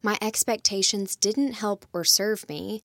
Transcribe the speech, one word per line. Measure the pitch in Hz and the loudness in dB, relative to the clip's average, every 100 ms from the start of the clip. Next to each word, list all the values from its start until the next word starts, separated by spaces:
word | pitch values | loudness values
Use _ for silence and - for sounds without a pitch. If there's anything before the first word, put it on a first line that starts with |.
My | 214 208 | 0 0
expectations | 214 220 - 220 - 196 190 208 196 - | -2 -2 0 0 0 2 0 0 -2 0
didn't | 202 220 277 | 0 2 0
help | 233 208 202 - | 0 -2 -2 -4
or | 175 | -4
serve | 165 - 202 214 - | 2 2 2 -2 -4
me. | 151 185 214 _ | -8 -8 -8 _